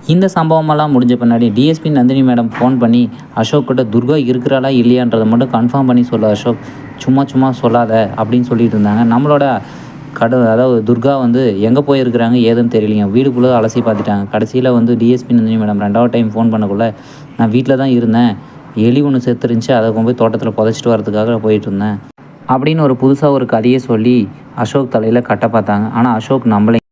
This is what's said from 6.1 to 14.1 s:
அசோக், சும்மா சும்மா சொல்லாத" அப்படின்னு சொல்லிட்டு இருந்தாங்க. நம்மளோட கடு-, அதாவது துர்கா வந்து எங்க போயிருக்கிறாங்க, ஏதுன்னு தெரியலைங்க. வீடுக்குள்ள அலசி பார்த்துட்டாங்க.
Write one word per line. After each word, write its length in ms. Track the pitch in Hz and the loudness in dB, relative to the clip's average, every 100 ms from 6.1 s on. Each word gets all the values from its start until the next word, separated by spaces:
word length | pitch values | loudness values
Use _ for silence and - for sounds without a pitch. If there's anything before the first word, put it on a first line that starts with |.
| 113 107 | 0 0
அசோக், 300 | 101 123 110 - - - - | 0 -2 -4 -8 -18 -18 -8
சும்மா 260 | - 131 135 | 0 0 0
சும்மா 260 | 131 135 | 0 0
சொல்லாத" 580 | 120 120 117 113 113 104 110 | 0 0 0 0 0 0 -4
அப்படின்னு 240 | 107 123 | -2 0
சொல்லிட்டு 360 | 123 117 117 110 | 0 0 0 0
இருந்தாங்க. 260 | 104 107 117 | 0 2 2
நம்மளோட 500 | 120 147 147 139 110 - - - - - - | 2 2 2 0 -2 -8 -18 -18 -18 -16 -4
கடு-, 280 | 117 127 117 | 0 2 2
அதாவது 460 | 113 131 120 107 | 2 2 2 0
துர்கா 260 | 120 131 139 | 0 0 0
வந்து 420 | 123 120 127 98 | 0 2 0 0
எங்க 220 | 110 131 143 | 0 0 2
போயிருக்கிறாங்க, 500 | 139 123 113 117 123 | 0 0 0 0 2
ஏதுன்னு 320 | 113 117 117 | 2 2 2
தெரியலைங்க. 340 | 113 107 107 101 | 0 0 0 0
வீடுக்குள்ள 340 | 110 135 123 127 | 0 0 2 2
அலசி 320 | 120 113 123 | 2 0 -2
பார்த்துட்டாங்க. 460 | 113 104 107 | -2 -2 -2